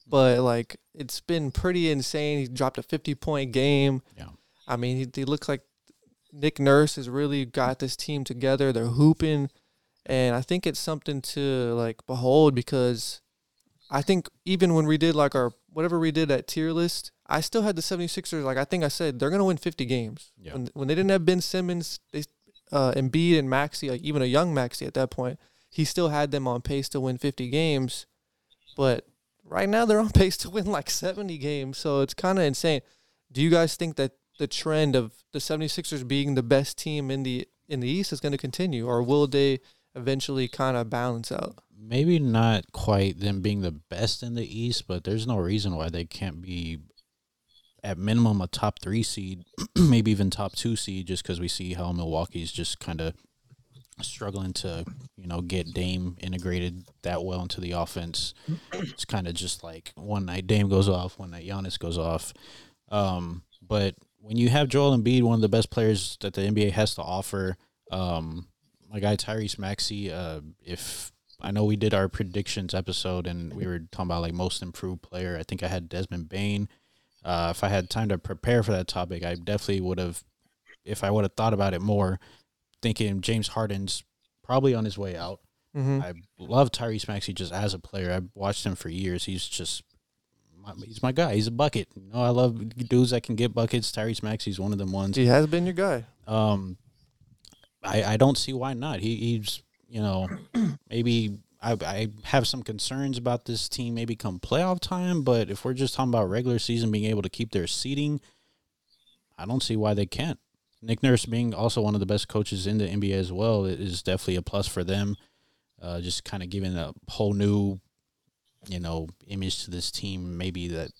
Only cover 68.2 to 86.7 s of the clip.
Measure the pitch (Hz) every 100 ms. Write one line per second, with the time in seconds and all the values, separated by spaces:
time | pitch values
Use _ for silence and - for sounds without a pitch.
68.2 | 80 80 85 _ _ _ _ 104 101 104
69.2 | - 110 104 - 98 101 - 104 98 82
70.2 | 87 78 76 - - - - - - -
71.2 | _ - - 101 107 107 107 98 95 -
72.2 | 95 95 101 - 90 92 92 90 92 90
73.2 | 87 87 85 - 90 87 82 - 90 85
74.2 | 85 87 92 - 90 - 92 90 - 90
75.2 | 92 85 - 95 90 92 85 87 92 90
76.2 | 80 95 101 101 104 _ _ _ _ _
77.2 | - 87 85 - 101 101 90 117 110 92
78.2 | - 87 - 120 113 95 90 - 87 87
79.2 | 85 87 85 104 - 98 90 90 90 85
80.2 | - _ _ _ _ - - 104 98 104
81.2 | 98 - 110 104 98 90 98 101 95 92
82.2 | - - _ _ _ _ 117 107 107 98
83.2 | 90 113 104 - 110 101 98 - - _
84.2 | _ _ - 127 135 120 110 95 98 87
85.2 | 87 101 _ _ _ 147 131 139 147 85
86.2 | 90 - - 123 135